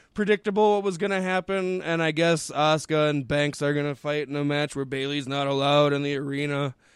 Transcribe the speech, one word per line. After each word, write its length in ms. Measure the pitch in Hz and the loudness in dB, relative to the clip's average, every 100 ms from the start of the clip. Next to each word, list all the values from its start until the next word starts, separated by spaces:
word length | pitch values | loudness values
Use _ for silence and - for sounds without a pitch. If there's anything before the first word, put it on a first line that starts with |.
| _ | _
predictable 600 | - 208 208 208 196 214 | -4 0 0 0 2 4
what 100 | 208 | 4
was 140 | 196 170 | 0 -2
gonna 240 | 196 190 | -2 -2
happen, 600 | 185 185 180 196 185 185 | 0 -2 -2 -2 -2 -2
and 220 | 156 165 | -2 0
I 80 | 160 | 0
guess 400 | 156 170 165 - | 2 2 2 -2
Asuka 580 | 135 151 156 - 156 151 | 0 2 2 2 2 2
and 160 | 147 123 | 0 0
Banks 360 | 147 147 - | 0 0 0
are 120 | 143 | -2
gonna 220 | 147 147 139 | 0 -2 -4
fight 320 | 151 147 131 | -4 -4 -4
in 80 | 147 | -2
a 80 | |
match 320 | 147 147 147 139 | 0 0 -2 -4
where 80 | |
Bayley's 460 | 135 135 139 147 135 | -6 -4 -4 -4 -4
not 180 | 139 139 | -2 0
allowed 460 | 139 139 147 147 | 0 4 6 4
in 100 | 143 | 2
the 140 | 143 139 | 0 -4
arena 580 | 139 139 147 143 143 - _ | -4 -4 -2 -2 -4 -6 _